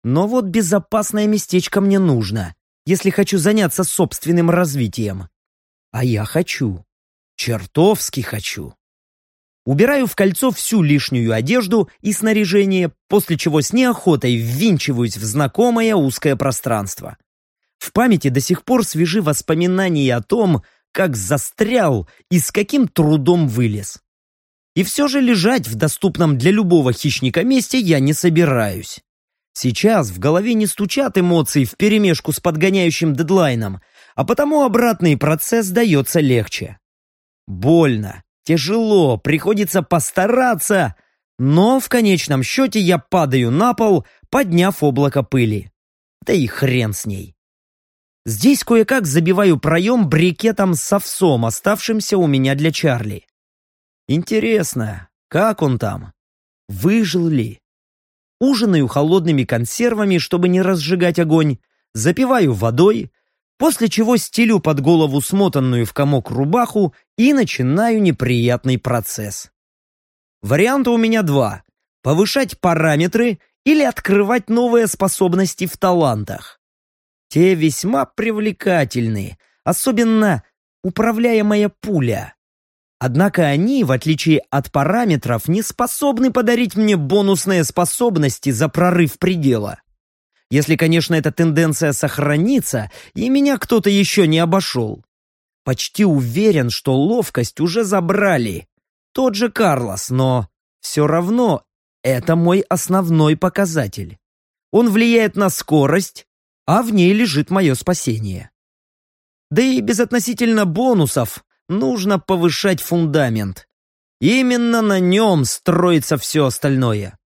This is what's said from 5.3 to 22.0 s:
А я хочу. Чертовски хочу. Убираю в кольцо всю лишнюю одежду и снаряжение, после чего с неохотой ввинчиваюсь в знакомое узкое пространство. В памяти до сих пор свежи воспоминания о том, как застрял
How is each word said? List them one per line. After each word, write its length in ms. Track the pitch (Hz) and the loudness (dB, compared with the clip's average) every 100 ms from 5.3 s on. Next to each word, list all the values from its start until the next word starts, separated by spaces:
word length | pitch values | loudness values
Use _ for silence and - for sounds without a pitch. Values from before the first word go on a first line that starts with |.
| _ _ _ _ _ _ | _ _ _ _ _ _
А 140 | 113 | -4
я 200 | 127 107 107 | 0 0 0
хочу. 580 | 156 180 - 120 92 - _ _ _ _ - | -2 -2 -4 -4 -6 -14 _ _ _ _ -10
Чертовски 840 | - 110 92 - 185 214 - - | -6 -6 -4 2 2 2 -4 -8
хочу. 540 | - 113 - - - - _ _ _ _ _ _ _ _ | -8 -8 -8 -12 -14 -18 _ _ _ _ _ _ _ _
Убираю 420 | - 143 240 285 240 | -2 2 2 2 -2
в 80 | |
кольцо 360 | - 196 180 262 | 0 0 2 -2
всю 320 | 180 - 220 | -2 -2 0
лишнюю 500 | 151 143 - 127 113 | 2 2 0 -2 0
одежду 560 | 110 131 247 196 226 - _ | -2 0 0 2 0 -2 _
и 120 | 208 | -6
снаряжение, 800 | 202 220 214 196 202 196 190 170 _ _ | -2 0 0 2 2 2 0 -2 _ _
после 280 | 196 - 160 | 0 0 -2
чего 220 | 170 151 | 0 0
с 120 | 135 | 0
неохотой 640 | 240 254 233 - 143 123 117 | 0 0 0 0 0 0 -2
ввинчиваюсь 800 | 113 127 226 160 - 123 117 95 | -2 0 0 0 -2 -2 -2 -4
в 80 | |
знакомое 680 | 110 123 139 - 240 226 226 | -6 -2 -2 0 0 2 0
узкое 420 | 208 139 - 151 135 | 0 -2 -2 -2 0
пространство. 800 | 135 120 127 110 101 - - - _ _ _ _ _ _ | -2 -4 -4 -4 -4 -10 -14 -18 _ _ _ _ _ _
В 140 | - | -4
памяти 360 | - 247 185 139 | 0 2 2 2
до 120 | 131 | -2
сих 240 | - 175 | -2 -4
пор 200 | - 254 | 0 0
свежи 380 | 202 156 170 196 | 0 -2 -2 0
воспоминания 920 | 156 143 - 160 175 185 190 156 135 | -2 -4 -2 -2 0 0 0 0 0
о 80 | 120 | -2
том, 400 | - 233 202 131 - _ _ - | -2 0 2 0 -4 _ _ -4
как 160 | 185 | -2
застрял 920 | 117 92 143 - - 214 247 175 117 | -2 -4 -4 -4 -4 0 2 2 0